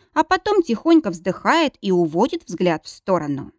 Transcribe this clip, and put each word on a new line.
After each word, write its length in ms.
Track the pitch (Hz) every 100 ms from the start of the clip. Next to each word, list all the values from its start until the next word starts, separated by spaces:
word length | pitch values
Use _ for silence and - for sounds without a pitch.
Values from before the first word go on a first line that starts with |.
| _
а 100 | 285
потом 400 | 320 370 415 415
тихонько 480 | 339 226 330 330 226
вздыхает 640 | 170 190 180 208 302 302 -
и 100 | 202
уводит 560 | 180 165 160 262 339 -
взгляд 380 | 175 180 156 -
в 20 |
сторону. 600 | - - 180 147 143 -